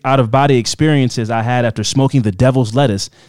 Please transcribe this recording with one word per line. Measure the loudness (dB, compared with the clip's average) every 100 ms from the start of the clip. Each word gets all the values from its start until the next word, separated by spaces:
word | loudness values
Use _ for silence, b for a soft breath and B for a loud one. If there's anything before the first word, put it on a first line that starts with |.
out-of-body | 0 0 2 2 2 2
experiences | 0 -2 0 2 0 -2 -4
I | -4
had | -2 0
after | -2 -2 -4
smoking | 0 2 2
the | 0
devil's | 0 2 2 0 0
lettuce | 0 -2 -6 b